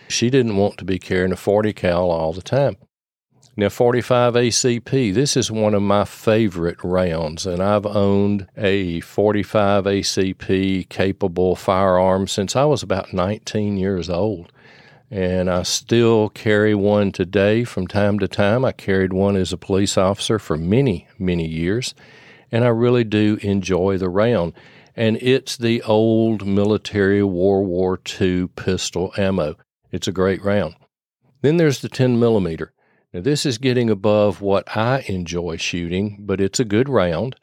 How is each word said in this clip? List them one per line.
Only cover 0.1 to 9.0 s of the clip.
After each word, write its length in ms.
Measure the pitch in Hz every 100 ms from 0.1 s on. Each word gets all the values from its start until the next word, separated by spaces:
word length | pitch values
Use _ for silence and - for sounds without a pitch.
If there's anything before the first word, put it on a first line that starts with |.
| - 120
didn't 260 | 135 113
want 220 | 98 101 -
to 80 |
be 120 | 92 92
carrying 360 | - 92 92
a 40 | 90
forty 360 | 107 101 107
cal 360 | - 92 87 90
all 220 | 82 80
the 100 | 90
time. 360 | - 131 135 95 _ _ _ _ _ _ _ 107
Now, 100 | 101
forty-five 680 | - 123 123 - 123 123 117
A 120 | 123
C 300 | - 127 120
P, 320 | - 135 113
this 240 | 101 147
is 160 | 131 107
one 220 | 110 107
of 80 | 104
my 240 | 101 101
favorite 760 | 90 - 113 110 107 85 85 -
rounds, 600 | 90 92 90 82 78 85
and 160 | 95 87
I've 240 | 101 104
owned 640 | 104 104 101 101 101 101 95
a 460 | - 101 98 90 85